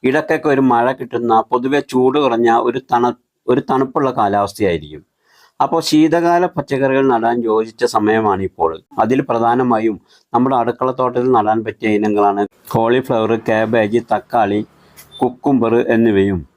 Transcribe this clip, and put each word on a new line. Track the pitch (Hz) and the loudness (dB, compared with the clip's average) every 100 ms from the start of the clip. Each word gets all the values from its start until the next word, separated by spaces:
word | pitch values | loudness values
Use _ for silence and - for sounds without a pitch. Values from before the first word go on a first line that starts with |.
ഇടയ്ക്കൊക്കെ | 127 139 151 156 156 | 0 -2 -2 -2 0
ഒരു | 139 135 | 2 2
മഴ | 117 120 131 | 2 0 -2
കിട്ടുന്ന, | 123 120 120 113 110 | -6 -6 0 0 0
പൊതുവെ | 123 127 143 139 | -2 0 -2 -2
ചൂട് | 127 127 139 139 | 0 2 2 0
കുറഞ്ഞ | 117 117 117 120 | 2 2 2 0
ഒരു | 123 - | -4 -2
തണു-, | 120 120 120 _ _ - | 0 0 -4 _ _ -2
ഒരു | 123 - | -2 0
തണുപ്പുള്ള | 135 135 156 139 - | -2 -2 -2 -2 -2
കാലാവസ്ഥയായിരിക്കും. | 104 101 101 - 101 82 73 76 - _ _ _ _ _ | 0 0 -2 -2 -2 -2 -6 -18 -20 _ _ _ _ _
അപ്പോൾ | 139 165 156 | -2 -2 0
ശീതകാല | 151 160 165 170 175 180 175 | 2 4 2 2 2 0 -4
പച്ചക്കറികൾ | - 135 135 135 135 120 | -6 -2 0 2 2 2
നടാൻ | 117 120 117 | 0 -2 0
യോജിച്ച | 110 113 110 120 117 | -2 -2 -4 -2 0
സമയമാണിപ്പോൾ. | 107 110 110 95 95 - 82 80 _ - | 0 2 0 -2 -4 -4 -4 -4 _ -4
അതിൽ | 110 131 135 | 0 0 0
പ്രധാനമായും | 117 117 120 127 117 110 98 _ _ _ | 0 0 0 0 0 0 -4 _ _ _
നമ്മുടെ | 120 127 131 | -2 0 0
അടുക്കളത്തോട്ടത്തിൽ | 117 117 131 127 127 123 123 123 | -2 -2 -4 -2 -4 -2 0 2
നടാൻ | 104 110 110 | 2 -2 -4
പറ്റിയ | 107 113 104 | -6 -2 0
ഇനങ്ങളാണ് | 107 104 101 101 101 _ - | 0 0 0 0 -4 _ -6
കോളിഫ്ലവർ, | 123 113 123 131 123 107 113 113 | -2 2 0 0 -2 0 -2 0
കാബേജ്, | 110 110 117 107 113 - | -2 0 0 0 -2 -2
തക്കാളി, | 107 - 120 104 104 104 _ _ - - - | -6 -2 -2 0 -2 -6 _ _ -20 -20 -4
കുക്കുംബർ | 127 123 147 135 113 117 117 113 | -4 -2 -2 0 2 2 2 2
എന്നിവയും. | 117 98 98 95 73 | 2 2 0 -2 -8